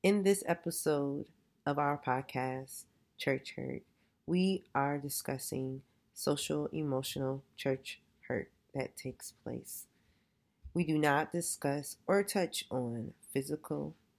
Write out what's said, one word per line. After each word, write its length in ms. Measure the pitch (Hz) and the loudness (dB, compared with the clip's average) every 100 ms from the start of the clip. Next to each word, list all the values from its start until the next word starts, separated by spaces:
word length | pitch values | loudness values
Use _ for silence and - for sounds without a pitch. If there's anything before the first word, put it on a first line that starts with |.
In 200 | 190 208 | 6 6
this 200 | 196 196 - | 6 4 2
episode 800 | 170 - - - 147 143 143 - _ _ _ - | 0 0 -2 2 2 2 -2 -8 _ _ _ 0
of 120 | 143 | 2
our 220 | 143 143 | 2 0
podcast, 800 | - 127 135 135 131 131 135 - - _ _ _ | 0 0 0 -2 -2 -4 -8 -14 -18 _ _ _
Church 360 | - 135 - - | 0 0 -2 -8
Hurt, 260 | 131 - - _ _ _ - | -6 -8 -10 _ _ _ 0
we 380 | 180 190 190 - | 2 4 2 -2
are 240 | 139 139 143 | 0 2 0
discussing 840 | 139 - - 135 - 131 131 135 - _ _ | -4 -6 -4 -4 -4 -4 -4 -6 -12 _ _
social 520 | - - 143 - 147 147 | -6 -2 0 0 -2 -2
emotional 720 | 156 151 131 135 143 135 135 - - | -2 -2 -2 -2 -2 -2 -4 -8 -4
church 440 | 139 131 - - _ _ - | 0 0 -2 -16 _ _ -6
hurt 220 | 123 - _ _ | -4 -6 _ _
that 220 | 135 131 - | -6 -6 -6
takes 360 | 131 - - - | -10 -10 -14 -12
place. 420 | - 120 - - - _ _ _ _ _ _ _ - | -8 -8 -10 -14 -16 _ _ _ _ _ _ _ -6
We 120 | 180 | 0
do 120 | 160 156 | 2 4
not 340 | 151 143 156 | 6 4 2
discuss 640 | 175 165 - 143 143 143 - - | -2 -2 -2 0 0 -4 -10 2
or 160 | 196 | 2
touch 420 | 202 202 180 - - | 4 0 0 -2 -4
on 420 | 127 123 117 117 - - | -2 -2 -4 -6 -10 -4
physical 640 | 135 139 151 - 147 147 160 _ | -4 -2 -6 -4 -4 -4 -8 _